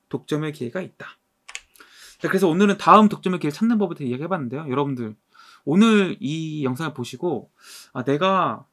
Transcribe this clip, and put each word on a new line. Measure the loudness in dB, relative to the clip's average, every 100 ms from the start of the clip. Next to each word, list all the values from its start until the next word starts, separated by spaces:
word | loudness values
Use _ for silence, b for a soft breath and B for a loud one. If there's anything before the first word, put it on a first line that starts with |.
| _
독점의 | -12 -6 -4 -4
기회가 | -8 -10 -8
있다. | -12 _ -20 -20 _ _ -20 -18 -20 B B B B B
자, | -2
그래서 | 2 2
오늘은 | 4 2 2
다음 | 6 8 8
독점의 | 2 -4 -2
기회를 | -4
찾는 | -2 0 0
법에 | -2 -4
대해 | -6
이야기해봤는데요. | -6 -4 -6 -6 -8 -4
여러분들, | -2 -2 -4 -8 -10 _ b b b 0
오늘 | 4 6 4 2 -4
이 | -6 -6 -6 -4
영상을 | -4 -4 -6
보시고, | -8 -12 -6 -4 -6 -8 _ B B B
아, | -6
내가, | -2 0 0 0 0 -4 -14